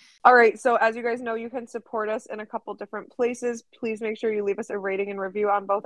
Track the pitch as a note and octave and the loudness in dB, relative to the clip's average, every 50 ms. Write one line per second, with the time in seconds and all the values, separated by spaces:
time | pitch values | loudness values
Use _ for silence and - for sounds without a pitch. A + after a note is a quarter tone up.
0 | - - _ _ - A#3+ B3+ A#3+ A#3 A3 G#3 A3 - C4 A#3+ G#3+ G#3+ A3+ A3+ A#3+ | -20 -20 _ _ 6 8 8 8 8 6 4 2 0 2 2 4 2 2 0 0
1 | A#3 A#3+ A#3 B3 B3+ A#3 A3+ A3+ A3+ A#3 A#3 C4 A#3 - - A3+ - - - A3 | -2 -2 -4 -4 -4 -4 -6 -6 -6 -6 -8 -8 -10 -8 -10 -12 -10 -8 -6 -4
2 | G#3+ G#3 G#3+ A#3+ - - - G#3 G#3+ - - A3 - - G3+ - G#3 - - G#3 | -4 -2 -4 -6 -6 -8 -10 -10 -10 -8 -10 -10 -8 -10 -12 -10 -12 -12 -10 -12
3 | - - - - B3 A#3 B3 A#3+ B3 A#3+ A#3 A3+ - _ _ - - A3+ A3 G#3+ | -12 -8 -4 -2 -2 -2 -2 -2 -4 -4 -4 -6 -10 _ _ -8 -6 -6 -4 -4
4 | A#3 G#3+ A3 - - A3+ G#3+ G#3 G#3 G3+ G3 - A#3 - - G#3 F#3+ G3 F#3+ G3 | -4 -6 -6 -4 -2 -2 -2 0 0 -2 -2 -2 -4 -6 -6 -4 -4 -2 -2 -2
5 | G3+ G3+ G3+ G3 F#3+ F#3+ F#3 G#3 G#3 G#3 G3+ G3+ G3 F#3+ G3 G3+ - | -2 -4 -4 -6 -6 -6 -4 -2 0 2 2 0 0 0 -2 -2 0